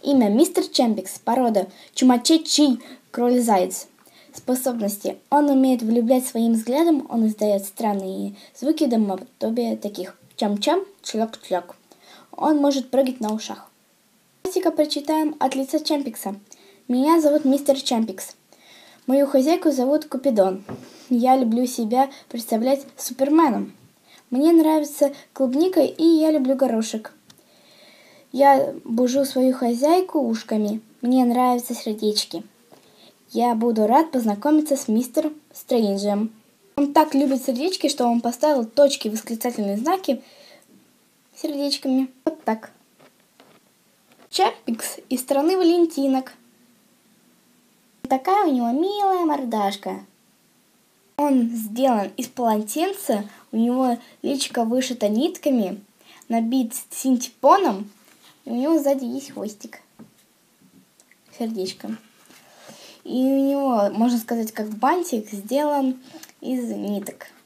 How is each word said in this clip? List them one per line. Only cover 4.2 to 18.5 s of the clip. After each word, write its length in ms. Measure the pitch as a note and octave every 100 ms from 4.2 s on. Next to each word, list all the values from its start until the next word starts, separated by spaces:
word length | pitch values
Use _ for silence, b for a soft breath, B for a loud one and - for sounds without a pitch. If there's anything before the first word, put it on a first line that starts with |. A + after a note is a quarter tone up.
| b
Способности: 840 | - - B3+ C4+ A#3 G3+ G3+ - - _
он 200 | C#4+ C#4+
умеет 320 | C4+ C4 B3+
влюблять 440 | A3 A#3 A3+ B3+ B3+
своим 260 | A#3 A#3
взглядом, 540 | A3+ A3+ C4+ E4+ D4 -
он 180 | A#3 A3
издает 380 | G#3+ G#3 G3+
странные 720 | G3 - A3+ G3+ F#3+ F#3+ G3+ G3+ B
звуки 320 | - C4 D#4 C#4+
до 120 | A3+
наподобия 760 | G3+ F#3 - _ A3 A3+ A#3 A3
таких: 400 | G#3 G#3 - - _ -
чам-чам, 480 | G#3+ G#3 D4 F4 G4 _
чляк-чляк. 720 | - G#3+ A3+ - - F3+ F3 - _ B B B B
Он 280 | - D4+ D4
может 320 | C#4+ C#4 A#3+
прыгать 300 | B3+ C4 B3+
на 120 | G#3+
ушах. 380 | G#3+ - - - _ _ _ _ _ _ _
Давайте-ка 260 | F#4+ F#4 F4+
прочитаем 640 | D#4 D4+ D4 C#4+ D#4+ D#4 D4+
от 140 | C4+
лица 260 | C4+ C4+ D#4
Чампикса. 560 | D4+ D4+ C4 - - G3+ _ b b b -
Меня 320 | B3 C#4+ E4+
зовут 240 | D4+ D4
мистер 360 | C#4 C#4 C#4 C4+
Чампикс. 560 | - A#3 A3 G3 - - _